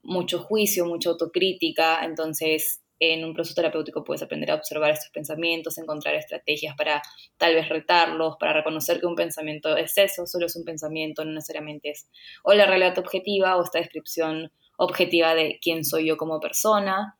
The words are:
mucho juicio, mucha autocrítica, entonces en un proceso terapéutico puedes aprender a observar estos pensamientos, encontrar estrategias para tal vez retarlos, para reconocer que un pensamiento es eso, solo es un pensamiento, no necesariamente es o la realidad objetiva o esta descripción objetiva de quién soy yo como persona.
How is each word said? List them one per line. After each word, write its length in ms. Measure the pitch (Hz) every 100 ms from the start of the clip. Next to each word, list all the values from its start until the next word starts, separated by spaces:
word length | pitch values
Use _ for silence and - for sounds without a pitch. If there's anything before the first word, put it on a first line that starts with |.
mucho 340 | - 185 175 175
juicio, 480 | - 220 202 196 175
mucha 240 | 170 175
autocrítica, 920 | 170 165 180 190 185 165 151 160 160
entonces 800 | 165 160 160 151 160 156 - - _ _
en 260 | 160 160
un 100 | 165
proceso 220 | 165 160 -
terapéutico 480 | 165 156 156 -
puedes 180 | 160 147
aprender 280 | - - -
a 40 |
observar 380 | - - 156 151
estos 180 | 151 -
pensamientos, 680 | - 156 156 165 165 160 160
encontrar 380 | 160 151 147
estrategias 600 | 151 147 151 - 151 151 143
para 260 | 151 147 - - - _
tal 180 | 170
vez 140 | 160 156
retarlos, 680 | 160 - 175 165 160 160 156
para 140 | 165
reconocer 480 | 156 156 156 156 170
que 60 | 175
un 100 | 170
pensamiento 600 | 170 160 156 151 160 156
es 220 | 160 -
eso, 280 | 196 - 175
solo 200 | 180 170
es 100 | 175
un 80 |
pensamiento, 600 | 165 160 151 156 156 151
no 80 | 156
necesariamente 580 | 156 151 156 151 151 147
es 180 | 147 - - - -
o 120 | -
la 100 | 202
realidad 320 | 196 185 180 180
objetiva 580 | 180 185 185 202 185 185
o 80 |
esta 160 | 170 170
descripción 720 | 170 156 - - 160 160 160 _ _ _
objetiva 560 | 180 - 175 170 160
de 240 | 165 156 -
quién 240 | 170 165
soy 220 | 147 165 156
yo 100 | 151
como 240 | 160 156
persona. 800 | - - 214 208 196 190 208 _